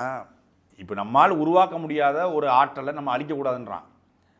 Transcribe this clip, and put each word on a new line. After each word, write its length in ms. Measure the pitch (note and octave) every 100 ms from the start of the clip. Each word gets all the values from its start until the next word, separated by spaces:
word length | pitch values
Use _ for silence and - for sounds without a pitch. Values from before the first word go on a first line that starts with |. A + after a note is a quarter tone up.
| B2+ C3 G2+ _ _ _ _ -
இப்ப 180 | F2+
நம்மால் 360 | G2+ G#2 B2+ F3
உருவாக்க 480 | F3 D3+ F3+ F#3 E3
முடியாத 540 | D#3+ D3+ C#3+ C#3+ F3+
ஒரு 180 | D3+ D3
ஆற்றலை 440 | B2+ C#3+ C#3 C3+
நம்ம 240 | D3+ C#3+ B2
அழிக்கக்கூடாதுன்றான். 680 | D3 D3 C#3 B2+ A2 F#2 - _ _ _ _ _